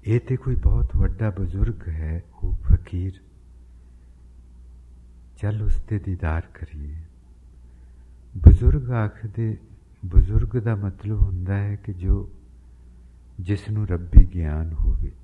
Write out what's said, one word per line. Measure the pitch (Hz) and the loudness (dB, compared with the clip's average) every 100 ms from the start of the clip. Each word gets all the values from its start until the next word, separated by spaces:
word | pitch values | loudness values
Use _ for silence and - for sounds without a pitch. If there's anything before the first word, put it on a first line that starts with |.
| - | 0
ਇਹ | 117 | -2
ਤੇ | - 131 | -2 -6
ਕੋਈ | - 120 | -2 0
ਬਹੁਤ | - 117 123 - | 2 2 2 0
ਵੱਡਾ | - 90 110 | 0 0 -4
ਬਜ਼ੁਰਗ | 95 90 95 110 110 - | -4 -6 -2 -2 -2 -8
ਹੈ, | 80 80 82 - - | -8 -6 -6 -10 -8
ਉਹ | - | -4
ਫਕੀਰ। | - - 95 - 92 92 - - - - - - - - - - - - - - - - - - - - - - - | -4 0 0 0 -6 -6 -8 -20 -20 -20 -20 -20 -20 -20 -20 -20 -20 -20 -20 -20 -20 -20 -20 -20 -20 -20 -20 -20 -10
ਚੱਲ | 101 107 | -6 -2
ਉਸ | 104 - | 0 0
ਤੇ | - 104 | 0 -6
ਦੀਦਾਰ | 95 92 82 80 | -4 -6 -4 -4
ਕਰੀਏ।" | - - 80 76 73 78 82 - - - - - - - - - - - - - | -6 -16 -16 -14 -14 -14 -16 -20 -20 -20 -20 -20 -20 -20 -20 -20 -20 -20 -18 6
ਬਜ਼ੁਰਗ | - - 120 147 123 | 8 8 6 2 0
ਆਖਦੇ, | 123 104 - 107 101 113 107 - - - - 92 | -2 -4 -6 -12 -6 -6 -6 -12 -20 -20 -16 2
ਬਜ਼ੁਰਗ | 87 92 107 107 123 | 4 4 2 0 -2
ਦਾ | 110 107 | -2 -4
ਮਤਲਬ | 101 95 104 107 | -4 -8 -8 -2
ਹੁੰਦਾ | 98 92 92 98 | -2 -2 -4 -4
ਹੈ | 101 104 | -4 -6
ਕਿ | - | -10
ਜੋ, | 92 92 98 - - - - - - - - - - - - | -8 -2 -2 -4 -18 -20 -20 -20 -20 -20 -20 -20 -20 -20 -16
ਜਿਸ | 90 101 - | -8 -8 -6
ਨੂੰ | 107 104 | -6 -4
ਰੱਬੀ | 87 87 - 85 | -4 8 8 8
ਗਿਆਨ | 87 80 76 80 | 4 -4 -4 -6
ਹੋਵੇ। | 80 - - 67 - | -4 -2 -2 -6 -8